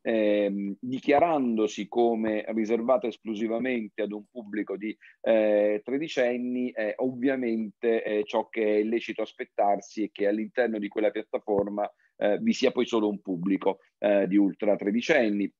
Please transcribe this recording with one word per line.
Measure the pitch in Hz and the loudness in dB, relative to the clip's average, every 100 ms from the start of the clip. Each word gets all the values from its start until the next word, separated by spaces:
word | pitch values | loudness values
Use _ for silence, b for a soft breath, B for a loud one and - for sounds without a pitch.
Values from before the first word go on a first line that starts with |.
ehm, | 110 113 107 104 101 98 101 98 | 0 2 4 4 2 0 -6 -8
dichiarandosi | 127 127 - 143 170 156 123 113 107 - 101 | -8 -6 2 4 4 2 0 2 0 -2 -6
come | 120 120 113 110 107 - | 2 2 2 -2 -2 -4
riservata | 110 107 117 117 127 117 | -4 0 0 2 0 0
esclusivamente | 104 107 104 110 113 127 123 107 - | -6 -8 -4 -2 -2 -2 -4 -6 -6
ad | 104 | -6
un | 107 104 | -6 -12
pubblico | 123 104 104 98 98 | -16 -8 -6 -6 -6
di, | 107 - B B | -8 -10 B B
eh, | - 113 107 104 104 104 | 0 2 4 4 4 0
tredicenni, | 113 127 160 - 123 123 123 123 123 | -2 -4 -4 0 0 0 -4 -4 -4
eh, | 117 107 - | -4 -4 -2
ovviamente, | 131 127 131 135 123 113 110 - 120 113 | -4 0 -2 0 0 -2 -4 -2 0 0
eh, | 107 107 | 0 -2
ciò | 104 113 107 | 0 -2 -2
che | - 107 107 | -2 2 2
è | |
lecito | 107 117 - 110 | 2 -2 -4 -8
aspettarsi | 107 - 127 - 101 101 - - | -8 -8 -12 0 0 0 -4 -6
è | 101 | -6
che | - 101 | 0 0
all'interno | 107 107 - 120 110 | 0 -4 0 0 0
di | 101 | -4
quella | - 104 | 0 -2
piattaforma, | 107 107 117 - 101 101 104 101 _ _ _ | -2 -6 -8 0 0 0 -2 -6 _ _ _
eh, | 104 98 | 0 2
vi | 113 | 0
sia | 110 127 | 2 0
poi | 123 120 | 0 0
solo | 117 107 | 2 0
un | 101 | -2
pubblico, | - 90 90 95 98 95 b _ | -6 -4 0 0 0 -2 b _
eh, | 104 101 98 | 2 2 4
di | 101 | 2
ultra | 98 - 104 98 | 2 0 0 0
tredicenni | 101 110 117 156 113 101 98 _ | 0 -2 2 2 4 0 -2 _